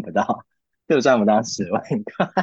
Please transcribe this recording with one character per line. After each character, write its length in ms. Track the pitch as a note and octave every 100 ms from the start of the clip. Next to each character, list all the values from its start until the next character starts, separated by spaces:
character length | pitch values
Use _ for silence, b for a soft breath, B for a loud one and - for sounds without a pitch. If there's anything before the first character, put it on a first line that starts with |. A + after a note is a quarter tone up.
不 100 | G2
到， 320 | F#2 - B2 - _ _ _ -
就 140 | D3+
赚 160 | C3+ B2
不 80 | G#2
到 160 | G#2+
十 300 | A#2 - F#2
万 100 | G#2+
块。 480 | - B2 - - E3+ -